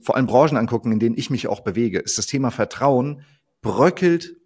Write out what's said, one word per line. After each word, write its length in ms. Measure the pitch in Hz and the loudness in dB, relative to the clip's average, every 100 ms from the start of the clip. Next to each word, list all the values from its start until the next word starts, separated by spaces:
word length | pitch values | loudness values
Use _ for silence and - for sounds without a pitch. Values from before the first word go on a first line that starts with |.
vor 120 | - - | -2 0
allem 120 | 127 | 2
Branchen 300 | 117 151 139 | 4 4 2
angucken, 340 | 113 117 117 | -2 -2 -2
in 80 | 110 | 0
denen 180 | 117 117 | 0 -2
ich 140 | 131 | -4
mich 160 | 127 - | -4 -4
auch 140 | 101 | -6
bewege, 360 | - 95 117 92 | -6 -2 -2 -2
ist 220 | - - | -4 -6
das 80 | 107 | -4
Thema 240 | 139 131 | -2 -2
Vertrauen 720 | - 104 - 139 131 139 147 - _ _ _ | -2 -4 0 2 2 0 -6 -16 _ _ _
bröckelt 720 | 110 98 156 180 180 170 - - | -6 2 2 4 2 0 -2 -18